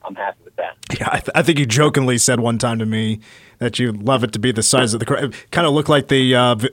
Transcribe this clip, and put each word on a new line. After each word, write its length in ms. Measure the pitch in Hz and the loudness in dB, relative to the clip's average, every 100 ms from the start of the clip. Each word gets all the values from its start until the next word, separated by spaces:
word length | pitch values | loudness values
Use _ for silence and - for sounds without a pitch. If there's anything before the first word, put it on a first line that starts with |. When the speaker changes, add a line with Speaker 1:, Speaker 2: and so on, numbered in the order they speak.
Speaker 1:
I'm 120 | - - | -16 -8
happy 240 | 98 - | -8 -10
with 120 | 85 - | -14 -10
that. 200 | 85 - - - | -10 -10 -12 -6
Speaker 2:
Yeah, 100 | - | -4
I, 80 | - | -4
th-, 100 | - - | -4 -2
I 80 | |
think 160 | 151 147 | 0 0
you 60 | 131 | 0
jokingly 520 | 113 151 147 127 120 | 2 2 2 0 0
said 220 | - 120 | 2 2
one 180 | 117 113 | 0 0
time 220 | 120 113 | -2 -2
to 60 | 110 | -2
me 340 | 110 110 107 - - - _ | -2 -2 -4 -8 -20 -20 _
that 200 | 123 - | -6 -2
you'd 220 | 127 107 | -2 -2
love 220 | 107 131 | 0 0
it 100 | 117 | 0
to 60 | 110 | -2
be 120 | 120 | -2
the 120 | 113 | 0
size 300 | 107 135 120 | 2 2 2
of 60 | 110 | -2
the 60 | 113 | -2
cra-, 200 | 143 135 | -2 -4
it 220 | - - | -8 -6
kinda 180 | - 165 | 0 2
looked 200 | 147 151 | 2 4
like 180 | 147 143 | 2 4
the, 280 | 135 127 127 | 2 4 4
uh, 200 | 123 117 | 4 2
v-, 160 | 127 | -2